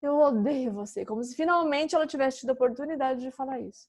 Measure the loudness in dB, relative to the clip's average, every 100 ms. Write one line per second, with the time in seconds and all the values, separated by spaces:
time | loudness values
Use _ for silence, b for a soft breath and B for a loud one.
0 | 0 4 6 6 2 0 -2 -4 -8 -8
1 | -6 -6 -6 -2 2 2 2 0 2 0
2 | 0 0 0 -2 -4 2 2 0 -6 -2
3 | -2 -2 -6 -8 -8 -8 -10 -14